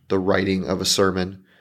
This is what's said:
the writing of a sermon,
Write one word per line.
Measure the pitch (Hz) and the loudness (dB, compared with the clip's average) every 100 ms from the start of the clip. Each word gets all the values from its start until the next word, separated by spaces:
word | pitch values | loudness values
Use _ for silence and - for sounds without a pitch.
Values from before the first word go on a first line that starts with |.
| - | -4
the | 98 | -2
writing | 95 95 98 95 87 | 2 2 2 -2 -2
of | 92 | -2
a | 92 | 0
sermon, | - 95 92 92 98 _ _ | 2 2 0 -4 -8 _ _